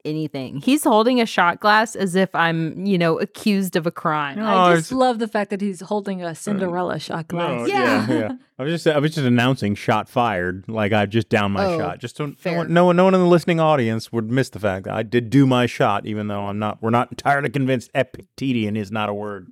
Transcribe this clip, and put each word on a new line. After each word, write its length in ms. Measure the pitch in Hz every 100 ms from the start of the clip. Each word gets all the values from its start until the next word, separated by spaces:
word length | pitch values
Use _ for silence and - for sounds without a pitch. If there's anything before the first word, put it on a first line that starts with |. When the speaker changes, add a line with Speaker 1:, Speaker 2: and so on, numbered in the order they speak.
Speaker 1:
anything. 540 | 151 156 156 139 127 -
He's 260 | 190 294
holding 380 | 311 214 220 247
a 40 | 226
shot 360 | - 175 170
glass 340 | 214 214 220 -
as 180 | 190 180
if 200 | 185 -
I'm, 500 | 165 165 160 - 196
you 120 | 185
know, 200 | 165 160
accused 600 | - - 220 196 185 180
of 100 | 165
a 40 |
crime. 480 | - 175 151 143 196
Speaker 2:
No, 60 | 214
Speaker 3:
I 260 | 190 180 170
just 120 | 160
Speaker 2:
it's 40 |
Speaker 3:
love 280 | 262 254 226
the 80 | 226
fact 240 | 214 196
that 100 | 196
he's 180 | 202 180
holding 420 | - 208 202 185
a 140 | 170 160
Cinderella 600 | - 196 185 175 180 151
Speaker 2:
Uh, 20 |
Speaker 3:
shot 300 | - 170 160
glass. 320 | 170 170 123
Speaker 2:
no, 40 | 120
yeah, 420 | 392 - - 110
Speaker 1:
Yeah. 80 | 120
Speaker 2:
yeah. 100 | 107 254 _ -
I 40 |
was 100 | 139
just, 140 | 170 165
I 120 | 151
was 160 | 151 160
just 100 | 127
announcing 480 | 120 123 131 101 101
shot 340 | - 110 98
fired. 560 | 131 117 95 90 92 98
Like, 240 | 110 104
I've 180 | 107 101
just 200 | 113 107
downed 240 | 110 101
my 120 | 98 190
Speaker 1:
Oh, 120 | 170
Speaker 2:
shot. 200 | 92 87
Just 180 | 120 -
don't, 140 | 147
no 40 | -
Speaker 1:
fair. 200 | 185 170
Speaker 2:
one, 160 | 156
no 120 | 170 180
one, 120 | 175
no 80 | 190
one 80 | 185
in 60 |
the 40 | 180
listening 360 | 175 - 165
audience 500 | 156 151 113 113 -
would 180 | 117 110
miss 200 | 127 127
the 100 | 95
fact 240 | 101 95
that 100 | 104 101
I 60 |
did 260 | 113 120 117
do 180 | 131 135
my 180 | 123 120
shot, 400 | - 123 101 107
even 220 | 107 104
though 140 | 101 101
I'm 120 | 101
not, 200 | 107 98
we're 80 | 113
not 200 | 117 127
entirely 400 | - 135 143 143
convinced 400 | 139 131 131 -
Epictetian 840 | 143 127 - - - 135 120 107 107
is 140 | 98
not 160 | 110 104
a 60 |
word. 340 | 104 104 101 92